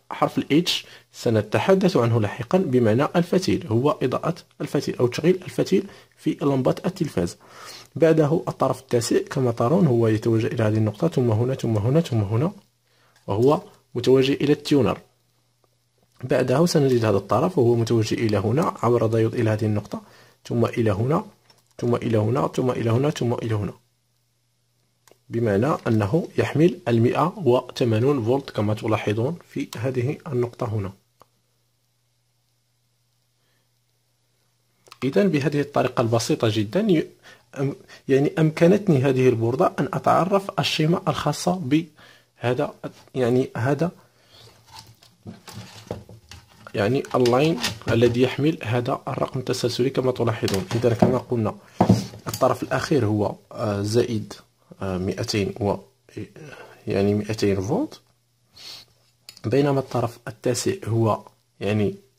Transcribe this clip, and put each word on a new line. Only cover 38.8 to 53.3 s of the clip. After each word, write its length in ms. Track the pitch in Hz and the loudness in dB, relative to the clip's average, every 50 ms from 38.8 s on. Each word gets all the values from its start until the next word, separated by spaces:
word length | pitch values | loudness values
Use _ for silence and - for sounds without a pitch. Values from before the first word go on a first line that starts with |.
| 202 - 160 131 123 | 4 2 2 4 4
هذه 260 | 143 131 127 127 127 | 2 2 4 4 4
البوردة 440 | 120 113 113 117 123 131 190 - - - | 4 2 0 -2 0 0 0 0 0 -2
أن 100 | 156 127 - | -4 -4 -4
أتعرف 640 | 151 - - 117 127 165 185 190 196 196 - - - | -2 0 2 2 2 2 2 0 0 -2 -2 -4 -4
الشيمة 420 | 127 - - - 156 156 175 202 - - | -4 -4 -2 0 0 0 0 0 0 -4
الخاصة 480 | 135 - - 151 147 - - 180 180 | -4 -2 -2 -4 -4 -2 -2 -2 -2
بهذا، 1160 | 185 170 127 143 160 170 - _ _ - - - - _ _ _ _ - 120 123 127 147 143 - - - 117 - - - - _ | -2 -2 0 0 0 0 -2 _ _ -20 -20 -20 -20 _ _ _ _ -4 -2 -2 -2 -4 -6 -6 -12 -16 -16 -16 -16 -20 -12 _
يعني 340 | 135 127 117 123 127 131 - - - | -2 0 2 2 2 0 0 -4 -4
هذا، 340 | 113 135 143 131 160 180 - - - _ _ _ _ _ _ - - - - _ _ _ - - - - - _ - _ _ _ _ - 110 - _ - - 113 98 - - - - - - - - - - - _ _ - - - _ _ - - - - | -2 -2 0 0 -2 -4 -4 -8 -20 _ _ _ _ _ _ -20 -20 -20 -20 _ _ _ -20 -20 -20 -20 -20 _ -20 _ _ _ _ -20 -20 -20 _ -20 -18 -18 -18 -18 -20 -20 -14 -12 -12 -12 -12 -20 -20 -20 _ _ -20 -20 -20 _ _ -20 -20 -10 -4
يعني 280 | 110 104 104 127 139 - - - | -2 0 0 0 -2 -4 -2 0
اللاين 440 | 135 127 120 120 127 151 160 170 - - - - - - - | 2 4 4 4 4 4 2 2 0 -4 -6 -8 -6 -4 -2
الذي 300 | 117 113 120 120 117 120 | 2 4 4 4 6 4
يحمل 360 | 131 120 - - 135 156 165 - - | 2 2 2 0 0 0 0 -2 -4
هذا 380 | 110 117 123 120 127 139 - - 135 | -2 -2 -2 0 -2 -4 -4 -4 -8
الرقم 320 | 131 - - - - 131 | -4 -4 -4 -4 -4 -6
التسلسلي 500 | 123 - 123 - - 123 - - 123 135 | -4 -4 -4 -2 -2 -2 0 0 -2 0
كما 220 | 135 - 131 127 | 0 0 0 0
تلاحظون. 540 | 123 - 120 117 110 - - 101 98 95 90 - - | 0 0 0 -2 -2 -2 -2 -2 -2 -2 -4 -2 -4
إذن 180 | 117 120 120 113 | 0 2 2 4
كما 240 | - - 120 127 123 | 4 4 4 4 0
قلنا 380 | - - 127 117 107 101 - - - - - - - - - - - - - - - - | -2 -2 -2 -2 -2 -2 -4 -6 -14 -20 -2 0 2 4 4 2 2 -6 -14 -14 -12 -12
الطرف 360 | - - 135 127 120 - - | -4 0 0 0 0 0 -4
الأخير 420 | - 139 131 - - 165 139 110 | -4 -4 -4 -2 0 0 0 2
هو، 300 | 101 107 104 104 95 | 0 0 0 0 -2